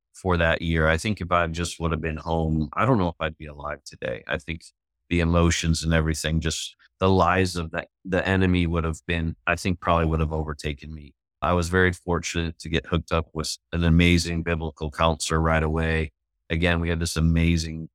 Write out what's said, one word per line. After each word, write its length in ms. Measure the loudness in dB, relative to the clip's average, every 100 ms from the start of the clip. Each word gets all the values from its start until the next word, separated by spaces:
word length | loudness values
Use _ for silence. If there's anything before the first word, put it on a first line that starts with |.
| _
for 240 | -8 -2 2
that 240 | 2 0
year. 260 | 0 2 2
I 80 | 2
think 240 | 0 -4
if 100 | 0
I 160 | 0 0
just 300 | -2 -6 -4
would 120 | -4
have 100 | -2
been 160 | -4 -6
home, 540 | -2 -2 0 0 -2
I 140 | -2 2
don't 100 | 2
know 120 | 0
if 80 | -2
I'd 160 | -6 -8
be 80 | -14
alive 380 | -12 -10 -10
today. 400 | -14 -10 -8 -8 -6
I 120 | -6
think 240 | -6 -12 -12 _ _ _ -4
the 100 | 0
emotions 640 | 2 4 4 2 0 0
and 80 | 2
everything, 480 | 0 0 -2 -2 -2
just 340 | -2 -4 -8 -14 _ -2
the 120 | 2
lies 460 | 4 4 2 0 -2
of 160 | -6
the, 140 | -8 -10 _ -4
the 200 | -2 2
enemy 400 | 2 4 2 2
would 180 | 0
have 200 | -2 -4 -4
been, 300 | -2 -2 -4 -2
I 100 | -2
think 240 | -2 -2
probably 260 | 2 2 2
would 140 | 2
have 120 | 0
overtaken 600 | -2 -6 -6 -8 -8 -12
me. 200 | -16 -18 _ _ -6
I 100 | 0
was 160 | 0 2
very 240 | 4 4
fortunate 640 | 2 -2 -4 -2 -4 -4 -6
to 100 | -4
get 160 | -4 0
hooked 260 | -4 0
up 160 | -2 -2
with 240 | -6 -6 -8 -8
an 120 | 0
amazing 600 | 4 6 6 4 2 -4
biblical 460 | -4 -4 -4 -6 -6
counselor 500 | 0 2 2 0 0
right 200 | 2 2
away. 500 | 0 0 0 -2 -4 _ _ _ -6
Again, 320 | 0 2 0
we 80 | 0
had 120 | -2
this 160 | -2 0
amazing 760 | 2 4 4 2 -2 -8 -12